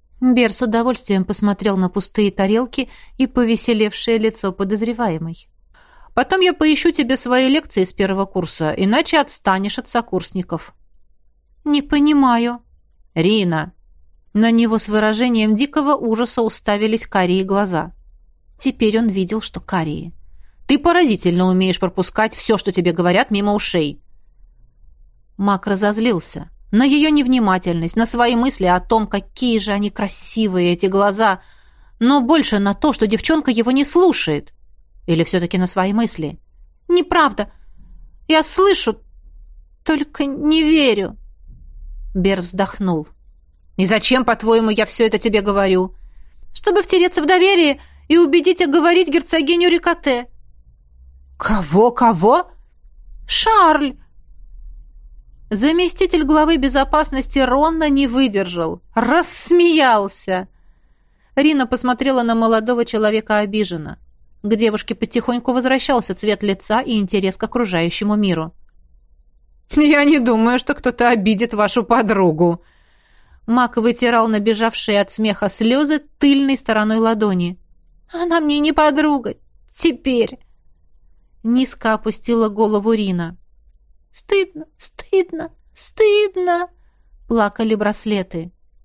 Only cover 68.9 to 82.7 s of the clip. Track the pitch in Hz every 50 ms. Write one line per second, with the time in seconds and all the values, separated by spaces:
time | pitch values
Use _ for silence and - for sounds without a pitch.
68.9 | _ _ _ _ _ _ _ _ _ _ _ _ _ _ _ - - 302 302 294
69.9 | 302 285 285 285 320 294 240 233 233 220 220 233 247 254 - - 285 - - 254
70.9 | 240 - 240 240 247 226 185 208 220 190 233 233 - 208 208 202 - 247 220 -
71.9 | 233 247 247 190 220 196 190 180 156 156 175 175 170 170 - _ _ _ _ _
72.9 | _ _ _ _ _ _ _ _ _ - - - 226 254 247 240 - 240 220 233
73.9 | 233 240 247 240 233 233 220 226 220 208 202 220 220 208 226 226 220 - - -
74.9 | 208 202 202 196 - - 214 220 196 - - 196 - - 220 226 247 269 302 277
75.9 | 311 294 - - _ - - 285 277 277 277 269 269 254 - - 220 214 214 214
76.9 | 220 220 220 226 226 214 214 208 190 180 175 175 180 - _ _ _ _ _ _
77.9 | _ _ _ _ - 339 349 349 330 339 311 294 294 294 294 311 294 320 302 302
78.9 | 285 285 302 311 294 277 233 208 - _ _ _ _ _ _ _ - - - 330
79.9 | 262 240 - 277 254 240 226 - - - - _ _ _ _ _ _ _ _ _
80.9 | _ _ _ _ _ _ _ _ _ _ - 220 233 254 262 262 - - - 226
81.9 | 220 214 - 220 214 - - - 233 226 226 214 202 202 226 208